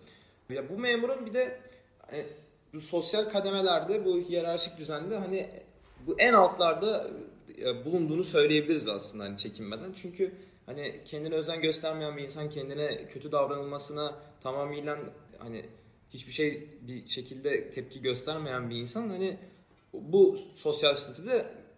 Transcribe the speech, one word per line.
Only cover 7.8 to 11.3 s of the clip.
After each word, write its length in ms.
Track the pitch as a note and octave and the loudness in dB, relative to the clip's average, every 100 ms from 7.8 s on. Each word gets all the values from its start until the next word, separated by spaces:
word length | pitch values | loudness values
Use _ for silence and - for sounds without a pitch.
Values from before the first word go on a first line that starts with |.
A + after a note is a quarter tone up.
| C#3 | 0
bulunduğunu 380 | F3 D#3 D#3+ | 0 2 0
söyleyebiliriz 640 | F#3 D#3 D3 D3+ D3 D3+ G#2+ | 2 6 6 6 4 0 0
aslında 360 | G2+ - G#2+ | -2 -4 -6
hani 140 | G2+ G2+ | -8 -6
çekinmeden. 560 | G#2+ - G#2 G#2+ F#3+ - | -6 -6 -10 -8 -10 -10
Çünkü 360 | F3+ F3+ F#3 - - - - | -12 -2 -2 -2 -20 -20 -14
hani 360 | C#3+ C#3 - - | -8 -8 -10 -10
kendine 300 | D3+ D#3+ | -8 -2